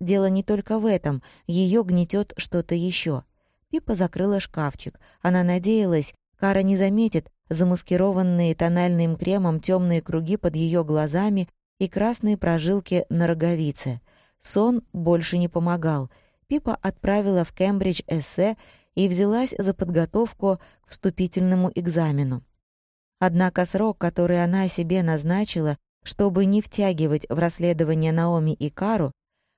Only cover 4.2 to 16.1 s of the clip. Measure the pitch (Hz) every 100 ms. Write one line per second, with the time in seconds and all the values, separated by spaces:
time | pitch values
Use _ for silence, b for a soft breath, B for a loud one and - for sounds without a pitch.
4.2 | 196 196 - - 147 - - - b b
5.2 | 180 180 175 180 190 220 190 165 143 -
6.2 | _ _ 196 196 190 190 196 208 226 165
7.2 | - _ _ 165 180 180 - 180 196 185
8.2 | 180 175 170 160 170 175 175 170 165 160
9.2 | 180 196 180 160 - 185 180 165 - 165
10.2 | 165 208 175 160 165 170 156 151 151 165
11.2 | 208 196 170 _ _ _ 190 190 220 240
12.2 | 214 202 170 165 160 196 - 180 - 170
13.2 | 170 160 170 170 151 - - 120 b b
14.2 | b b - 202 226 247 - 185 165 170
15.2 | 165 175 175 170 170 175 160 147 127